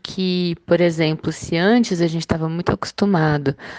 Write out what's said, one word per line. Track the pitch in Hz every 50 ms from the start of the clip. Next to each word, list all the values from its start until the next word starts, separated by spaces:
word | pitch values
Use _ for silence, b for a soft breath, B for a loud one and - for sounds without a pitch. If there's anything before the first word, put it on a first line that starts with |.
que, | - - - 190 185 185 180 180 180 175 165 - _
por | - 170 170
exemplo, | 175 175 165 165 160 156 156 156 - 165
se | 156 - - - 170
antes | 165 180 208 233 247 226 - 185 170
a | 170
gente | 165 160 165 160
tava | - - 160 160 160
muito | 165 170 175 -
acostumado | 202 - - - - - 202 202 190 160 156 156 147 147 143 139 143 B B B B